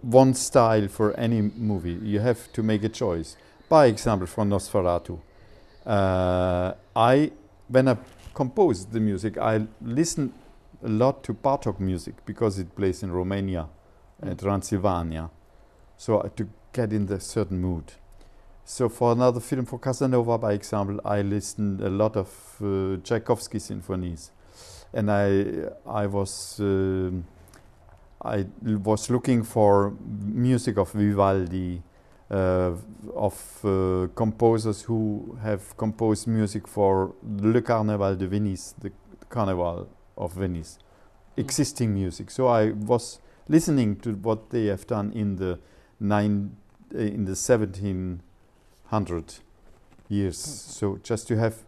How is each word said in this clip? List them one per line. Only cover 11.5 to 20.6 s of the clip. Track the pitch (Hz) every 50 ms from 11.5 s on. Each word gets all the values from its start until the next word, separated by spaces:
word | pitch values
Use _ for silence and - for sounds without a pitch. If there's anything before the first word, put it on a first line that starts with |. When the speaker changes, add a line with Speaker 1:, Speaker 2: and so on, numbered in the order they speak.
| 135 135 - - 98 -
Speaker 1:
music | 98 95 92 87 82 - - - -
because | - 104 - 120 110 92 98
it | 92 87 -
plays | - 101 95 90 - -
in | 95
Romania | 87 90 90 92 98 98 98 95 92 85 78 73 - - _ _ - _ _ - _ _
and | - 98 92 82
Speaker 2:
Mm. |
Speaker 1:
Transylvania, | - 98 101 95 85 - 110 95 92 104 92 85 85 82 80 80 80 82 - - - - _ - - _ _ _ - - - _
so, | - - 110 101
uh, | - - -
to | - 107 95 - - - -
get | - 127 120 107 107
in | 107 101 95
the | 101 90
certain | - - - 113 104 92 95 90
mood. | 90 92 90 82 76 - - - - - - - - - - - - - - - -
So | - - - 127 113
for | 113 - 120 120
another | 117 117 123 127 123 123
film, | 110 - 151 131 123
for | - - 120
Casanova, | - 135 127 - 139 131 127 123 117 117 117 113
by | 113 107 104
example, | 104